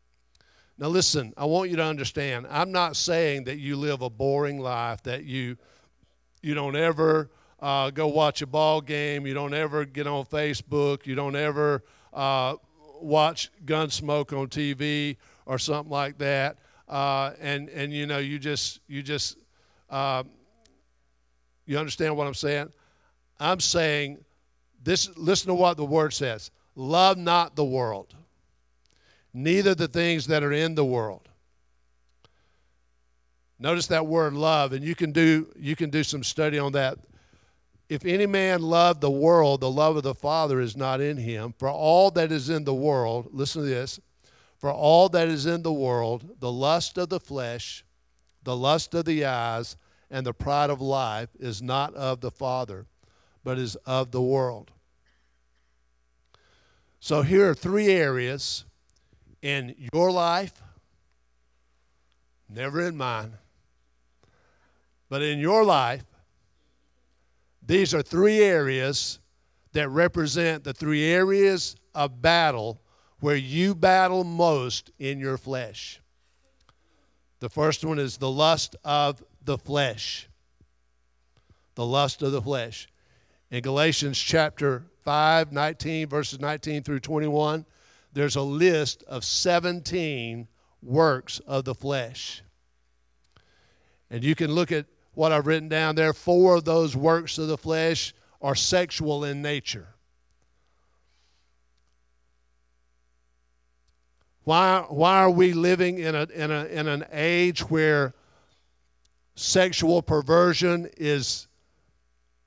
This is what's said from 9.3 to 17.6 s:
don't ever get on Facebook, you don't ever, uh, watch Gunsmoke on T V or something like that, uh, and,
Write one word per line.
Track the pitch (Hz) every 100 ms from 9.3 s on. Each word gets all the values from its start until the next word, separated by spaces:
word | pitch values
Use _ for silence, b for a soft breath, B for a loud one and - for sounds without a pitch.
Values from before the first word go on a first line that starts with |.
don't | 139 143
ever | 147 156 151
get | 143 135 147
on | 143
Facebook, | 135 151 151 135 - 147 143 139 135
you |
don't | 131 143 143
ever, | 151 147 147 139 - b b
uh, | 143 139 135 127 147 _ _ - 147
watch | 160 151 156 165 - _
Gunsmoke | 147 156 156 - 147 147 139 139
on | 135
T | 147 147
V | 135 147 147 147 127 b b b
or | 131
something | 151 147 156
like | 143 143 143
that, | 139 139 139 - b b b
uh, | 143 139 135 139 143
and, | 147 143